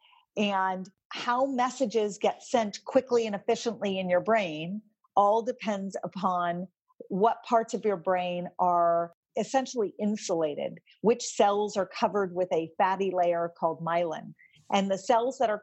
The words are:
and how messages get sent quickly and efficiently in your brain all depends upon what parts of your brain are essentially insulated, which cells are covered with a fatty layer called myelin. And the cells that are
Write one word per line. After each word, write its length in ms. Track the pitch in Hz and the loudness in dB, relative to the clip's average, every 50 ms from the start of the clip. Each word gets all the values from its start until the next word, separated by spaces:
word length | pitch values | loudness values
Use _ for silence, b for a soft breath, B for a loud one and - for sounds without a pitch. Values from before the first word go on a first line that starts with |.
| b b b b b b _ | b b b b b b _
and 540 | 190 214 202 196 190 190 190 190 185 185 196 - _ _ _ | -2 0 0 2 0 0 0 -2 -4 -6 -10 -14 _ _ _
how 360 | - - - - 240 247 262 | -12 -6 -4 -2 0 2 0
messages 720 | 277 277 247 247 247 240 - 269 214 - 226 208 208 190 - | 0 2 0 0 0 0 -2 -2 0 0 0 0 0 -2 0
get 220 | - 208 - - - | 0 0 0 -2 -4
sent 400 | - - 247 226 208 196 - - | -2 0 0 0 -2 -4 -8 -8
quickly 420 | - - 262 254 - 240 240 233 220 | 0 2 2 2 4 2 2 2 0
and 80 | 202 | -2
efficiently 640 | 190 - - 233 220 - 233 226 156 196 202 190 190 | -2 0 0 0 0 0 -2 -4 -2 -2 -2 0 0
in 100 | 190 180 | 2 2
your 100 | 180 175 | 4 4
brain 600 | 180 202 220 226 202 170 156 151 160 170 196 214 - _ _ _ _ _ _ | 4 4 4 2 2 0 -2 -4 -6 -6 -6 -8 -10 _ _ _ _ _ _
all 260 | - 202 202 208 226 | 4 6 6 4 4
depends 540 | 226 226 247 - - 208 208 196 196 196 180 226 - | 2 0 -4 -4 -2 -4 -2 -2 -4 -6 -8 -8 -8
upon 640 | - - 196 180 196 180 175 175 175 170 175 185 185 _ _ _ _ _ - - - | -10 -6 -4 -2 0 0 0 0 0 -2 -4 -6 -10 _ _ _ _ _ -20 -10 -6
what 340 | 208 180 196 226 220 - - - | -2 2 2 2 2 0 -2 0
parts 260 | 240 233 226 226 - | 0 0 0 0 -4
of 120 | 208 - | -4 -2
your 100 | 214 202 | -2 -2
brain 540 | 180 160 - 185 180 180 180 175 175 175 180 - - | -2 0 0 0 0 0 -2 -4 -4 -6 -8 -4 -2
are 520 | 185 180 175 175 170 170 170 170 170 170 170 _ _ _ _ 240 | 0 2 4 4 4 4 4 2 0 -2 -6 _ _ _ _ -6
essentially 540 | 214 - - 269 262 254 - 247 214 185 - - | -4 -2 -2 -2 -2 -2 -2 -4 -4 -4 -4 -4
insulated, 800 | 214 208 214 214 - - 190 165 160 151 143 143 143 135 - 170 b b b b | -4 -2 -2 -4 -4 -2 -2 0 0 -2 -2 -4 -6 -8 -8 -10 b b b b
which 220 | - 190 240 240 - | 2 2 2 2 0
cells 540 | - - - 226 202 202 208 208 208 - 208 | -2 0 2 4 4 4 2 -2 -2 -2 -2
are 100 | 185 185 - - | -4 -4 -2 -2
covered 360 | - 208 175 208 196 185 175 | -2 0 2 0 -2 -2 -2
with 160 | 175 185 180 | -2 -2 0
a 180 | 185 165 165 160 - - | 0 -2 -2 -2 -2 0
fatty 340 | 202 185 190 185 196 196 180 | 0 0 0 0 -2 -2 0
layer 360 | 180 175 175 170 170 170 170 170 - | 2 2 2 2 0 -2 -4 -4 -2
called 260 | - 165 160 147 165 | -2 -2 -2 -2 -4
myelin. 500 | 165 165 175 175 165 156 147 - - 156 b b b b b b - | -2 0 0 0 -2 -4 -6 -10 -14 -18 b b b b b b -2
And 180 | - 202 196 196 | 0 0 0 0
the 80 | 190 190 | -2 -2
cells 400 | 190 - 247 226 233 254 262 - | 2 2 2 2 2 0 0 0
that 100 | 254 220 | 0 0
are 120 | 214 208 | 0 -2